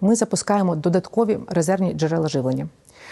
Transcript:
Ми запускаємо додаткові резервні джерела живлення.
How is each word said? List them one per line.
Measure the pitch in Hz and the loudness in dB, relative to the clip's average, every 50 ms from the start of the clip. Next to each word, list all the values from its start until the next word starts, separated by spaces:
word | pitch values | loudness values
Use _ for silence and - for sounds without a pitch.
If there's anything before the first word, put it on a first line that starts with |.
Ми | 185 196 233 | 2 2 2
запускаємо | 220 226 - - 175 - - 202 202 190 180 170 | 2 2 0 -2 -2 0 0 2 2 2 0 0
додаткові | 156 147 180 175 185 180 - - 220 233 208 214 208 - - | 0 0 0 0 0 0 0 -2 0 0 0 0 -2 -4 -2
резервні | 185 170 160 160 190 190 190 175 156 | -2 0 0 2 0 0 0 -2 0
джерела | 151 160 156 165 165 160 151 | -2 -2 0 0 0 0 0
живлення. | 147 139 123 131 131 135 147 160 - _ _ - - - - - | 0 0 0 0 -2 -2 -4 -8 -12 _ _ -20 -20 -20 -20 -20